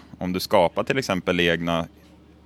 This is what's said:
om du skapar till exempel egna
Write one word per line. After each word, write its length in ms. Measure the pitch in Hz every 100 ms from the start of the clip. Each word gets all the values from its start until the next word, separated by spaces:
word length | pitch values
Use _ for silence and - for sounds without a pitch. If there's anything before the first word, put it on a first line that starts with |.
| - -
om 140 | 90
du 80 | 90
skapar 440 | - 92 82 -
till 140 | 113 135
exempel 420 | 135 92 95 87
egna 460 | 87 85 85 82 82 - - - - -